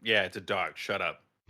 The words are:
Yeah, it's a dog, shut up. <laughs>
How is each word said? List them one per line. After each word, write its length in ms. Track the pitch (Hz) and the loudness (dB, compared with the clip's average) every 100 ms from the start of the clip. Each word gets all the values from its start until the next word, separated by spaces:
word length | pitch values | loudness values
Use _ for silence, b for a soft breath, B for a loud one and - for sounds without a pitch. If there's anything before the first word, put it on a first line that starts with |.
Yeah, 200 | 110 110 | 4 2
it's 140 | 92 104 | 2 -4
a 40 | |
dog, 320 | 92 98 82 | -2 0 0
shut 260 | - - 101 | -4 -4 -2
up. 220 | 87 76 _ | -2 -4 _
<laughs> 160 | _ | _